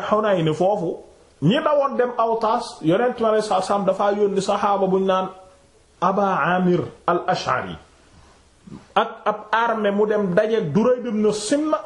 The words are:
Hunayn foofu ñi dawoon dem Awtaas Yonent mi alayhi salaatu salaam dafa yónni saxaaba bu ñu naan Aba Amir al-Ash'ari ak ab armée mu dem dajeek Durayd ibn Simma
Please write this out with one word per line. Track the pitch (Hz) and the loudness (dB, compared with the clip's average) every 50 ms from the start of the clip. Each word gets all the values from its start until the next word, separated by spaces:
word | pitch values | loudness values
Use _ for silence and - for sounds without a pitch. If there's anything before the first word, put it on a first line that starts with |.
| - - | 0 -2
Hunayn | 214 214 214 208 196 175 160 156 151 | 0 0 2 0 0 0 0 0 0
foofu | 151 180 190 214 185 165 170 - - - - - _ _ _ _ - | 0 0 0 0 0 -4 -6 -8 -8 -14 -20 -20 _ _ _ _ 0
ñi | 131 165 240 311 311 | 2 2 2 2 2
dawoon | 302 294 285 277 269 233 | 2 2 2 0 0 0
dem | 220 247 247 - | 0 -2 -2 0
Awtaas | - 226 233 226 226 226 214 240 233 - - - - | -2 0 0 0 0 0 0 0 -2 -4 -8 -10 -2
Yonent | 151 156 175 214 240 247 233 - | 0 0 2 2 2 0 -2 0
mi | 220 | 0
alayhi | 220 214 214 208 | 0 2 0 0
salaatu | - 190 190 185 | 0 -2 -2 0
salaam | - 202 202 190 | 0 -2 0 0
dafa | 190 185 - 202 208 202 | 0 0 0 0 0 2
yónni | 208 208 196 190 190 | 2 0 0 0 -2
saxaaba | 185 - 202 202 214 202 202 196 196 | -2 -2 -2 0 0 0 2 2 2
bu | 185 185 190 | 2 2 2
ñu | 190 | 2
naan | 190 185 190 190 185 - - - - - _ _ _ _ _ _ _ _ - | 2 0 0 -2 -4 -10 -16 -20 -20 -20 _ _ _ _ _ _ _ _ -2
Aba | 170 185 196 202 202 196 185 156 139 165 180 | 0 0 2 2 0 0 0 0 0 2 2
Amir | 185 185 175 180 160 120 113 - - - | 2 2 2 2 2 0 -4 -10 -6 -2
al-Ash'ari | - 175 175 - 185 180 - - 127 127 120 - 92 82 - - _ _ _ _ _ - - - - - _ _ _ _ _ - - - - - _ - | -2 -2 -2 0 -2 -2 -2 0 -2 -2 -2 -4 -8 -12 -14 -16 _ _ _ _ _ -20 -20 -20 -20 -20 _ _ _ _ _ -20 -20 -20 -20 -12 _ -2
ak | 196 226 226 - - - | -2 -2 -2 -6 -6 -4
ab | 208 208 - - - | -4 -4 -4 -6 -4
armée | 220 226 233 233 220 214 208 202 | -2 0 0 0 -2 0 0 0
mu | 202 202 214 | 2 2 0
dem | 208 214 208 202 180 175 | 2 0 0 0 0 2
dajeek | 208 220 220 226 214 180 151 143 | 2 2 2 0 0 -2 0 0
Durayd | 202 233 254 247 247 220 | 2 4 4 2 0 -2
ibn | 240 208 214 208 214 | -4 -2 0 2 2
Simma | 208 214 - - 285 294 311 302 311 302 - | 0 0 -2 0 0 0 0 0 -2 -2 -4